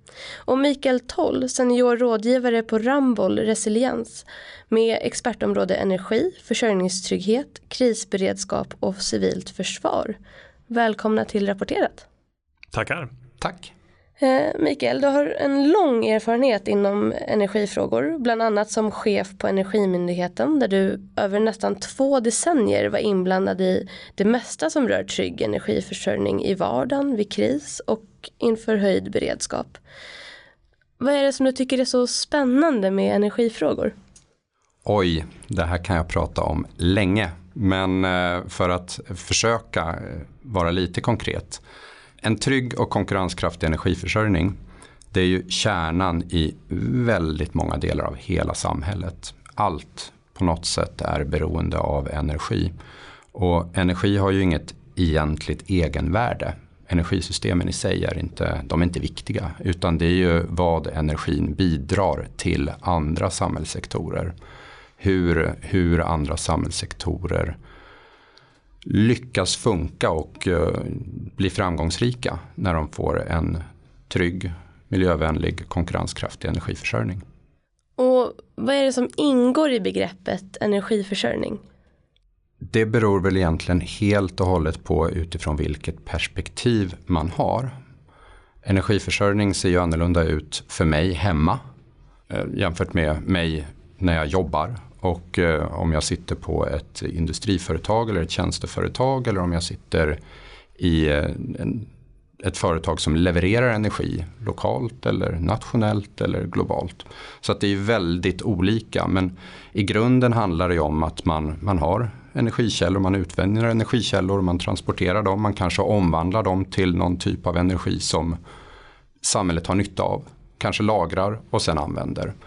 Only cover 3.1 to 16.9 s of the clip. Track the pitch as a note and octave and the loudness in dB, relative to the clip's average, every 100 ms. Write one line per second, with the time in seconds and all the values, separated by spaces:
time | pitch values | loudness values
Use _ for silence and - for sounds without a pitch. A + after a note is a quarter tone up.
3.1 | G#3+ A3 G#3 A3 A3 A3 G#3+ C4 A#3 A#3 | 2 2 2 0 0 0 2 2 0 -6
4.1 | - - - - - - A3+ A3+ A3 - | -14 -20 -20 -20 -20 0 4 4 2 -2
5.1 | - A#3+ G#3+ G#3 G3+ F#3+ G3 G3 F#3 F#3 | -2 -4 -2 0 0 0 0 0 0 0
6.1 | A3 F4 - - A3 A#3 G3 F#3 F#3 - | 0 0 -4 -4 0 2 2 0 -2 -4
7.1 | F#3 F#3 A#3 D4 - - - B3+ A3 - | -2 2 0 -2 -12 -14 0 2 2 -4
8.1 | F#3+ G3 G3 G3 - - - G#3 F#3+ - | -2 -2 -2 -4 -4 -6 -4 -4 -4 -4
9.1 | - F#3+ F#3 - - F#3+ - - - - | 0 0 -2 -6 -8 -8 -4 -2 -2 -4
10.1 | G#3 - - - - - A#3 A3+ G#3+ A3 | -8 -16 -20 -20 -20 -6 0 0 0 0
11.1 | G#3+ G#3+ G#3 G3+ G3 G3+ G#4 - - - | 0 0 -2 -2 -2 -2 0 -2 -4 -18
12.1 | _ _ _ _ _ - - G#2+ D#3 C3+ | _ _ _ _ _ -8 -6 -4 -6 -8
13.1 | - - - E3+ F3+ - - _ _ _ | -16 -20 -8 -8 -8 -16 -20 _ _ _
14.1 | _ C4 C4 D4 - D#4 C#4+ A#3+ B3+ C#4 | _ 2 4 2 0 0 0 0 2 2
15.1 | C#4 D4 - C#4+ C#4 C#4+ F4+ E4 A#3 A3 | 2 2 0 0 4 4 6 4 4 2
16.1 | A3 A3 A#3 C4+ G3+ - G3+ G3 | 2 2 2 4 2 0 2 2